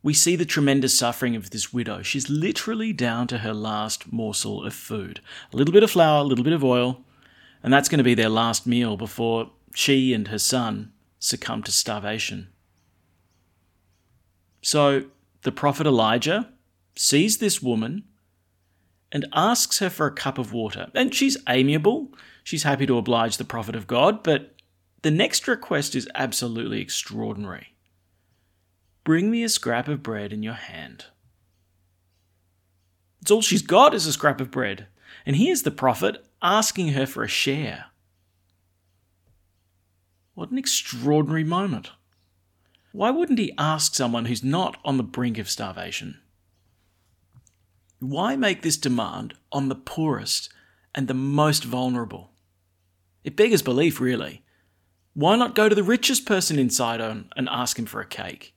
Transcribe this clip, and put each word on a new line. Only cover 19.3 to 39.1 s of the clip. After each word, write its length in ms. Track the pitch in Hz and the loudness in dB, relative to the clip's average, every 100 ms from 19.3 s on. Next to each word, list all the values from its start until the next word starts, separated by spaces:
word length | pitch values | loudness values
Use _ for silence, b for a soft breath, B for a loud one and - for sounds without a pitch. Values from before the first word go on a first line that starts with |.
asks 460 | 151 196 240 - - | 2 2 2 0 0
her 100 | 190 | -2
for 180 | 180 147 | 0 -2
a 60 | |
cup 240 | - 135 135 | -2 -6 -4
of 140 | 113 | -6
water. 400 | 113 107 - - | -4 -6 -6 -6
And 220 | - 254 | -2 0
she's 220 | - 277 262 - | 2 0 0 2
amiable. 640 | 127 135 151 175 285 269 B B B | 4 4 4 2 2 -6 B B B
She's 200 | - 156 | -8 -2
happy 220 | 151 135 | 0 0
to 120 | 139 120 | 2 2
oblige 400 | 107 117 113 - | 2 2 2 -2
the 80 | |
prophet 280 | 117 117 107 | -6 -8 -8
of 120 | 113 98 | -10 -2
God, 360 | 123 165 214 | 4 4 4
but 360 | 165 143 - _ _ _ _ _ | 0 0 -2 _ _ _ _ _
the 80 | 160 | 2
next 360 | 156 254 - - | 2 2 0 0
request 480 | 240 - 151 143 | -2 0 -2 -2
is 140 | 131 113 | -4 -6
absolutely 680 | - 131 - 123 113 113 110 | -6 -4 -4 -4 -4 -4 -6
extraordinary. 960 | 101 - - 110 110 104 101 87 - _ _ _ _ _ _ _ _ _ _ _ _ _ | -6 -8 -6 -8 -8 -8 -10 -12 -18 _ _ _ _ _ _ _ _ _ _ _ _ _
"Bring 260 | - 160 208 | 0 2 2
me 120 | 233 | 0
a 40 | 226 | 0
scrap 400 | - - 117 123 | -2 -2 -2 -2
of 160 | 147 | -6
bread 300 | 143 107 101 | -4 -6 -6
in 100 | 107 | -8
your 120 | 107 | -8
hand." 500 | 107 - 85 69 - - _ _ _ _ _ _ _ _ _ _ _ _ _ _ _ _ _ _ _ _ _ | -10 -14 -16 -16 -20 -20 _ _ _ _ _ _ _ _ _ _ _ _ _ _ _ _ _ _ _ _ _
It's 100 | - | 2
all 100 | 214 | 4
she's 200 | 214 185 | 4 0
got 320 | - 185 294 | 4 8 8
is 120 | 220 | 6
a 80 | 156 | -2
scrap 280 | 135 151 135 | 0 0 0
of 100 | 131 | -6
bread. 360 | 131 110 101 104 _ B B | -4 -4 -6 -14 _ B B
And 120 | - 139 | -2 2
here's 240 | 285 339 | 2 2
the 100 | 147 | -2
prophet 560 | - 131 127 190 - _ _ | 2 2 2 -2 -4 _ _
asking 480 | 175 208 214 - 165 | 2 2 0 -2 -2
her 160 | 139 | 0
for 180 | 135 - | -2 -4
a 60 | 110 | -4
share. 600 | - - 139 123 - - _ _ _ _ _ _ _ _ _ _ _ _ | -2 -2 -2 -6 -10 -18 _ _ _ _ _ _ _ _ _ _ _ _